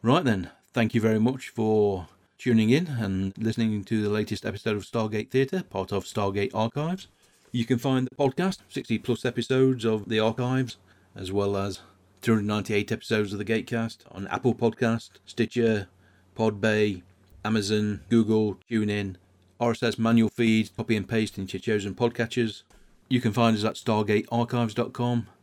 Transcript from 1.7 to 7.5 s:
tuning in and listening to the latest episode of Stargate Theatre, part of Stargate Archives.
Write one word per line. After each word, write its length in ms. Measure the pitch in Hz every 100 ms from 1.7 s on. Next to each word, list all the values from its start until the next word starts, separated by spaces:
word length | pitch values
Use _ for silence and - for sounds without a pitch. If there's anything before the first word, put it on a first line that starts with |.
| 107 104 95 85 _ _ _
tuning 320 | - 113 110
in 180 | 135 175
and 460 | 127 101 95 95 98
listening 480 | 110 110 113 107 98
to 180 | 110
the 60 | 104
latest 360 | 104 107 104 -
episode 300 | 98 - 104
of 80 |
Stargate 460 | 92 117 107 107 110
Theatre, 340 | 131 135 190
part 300 | - 95 95
of 100 | 101
Stargate 480 | - - 101 98 101
Archives. 540 | - 113 143 156 185 - _ _ _ _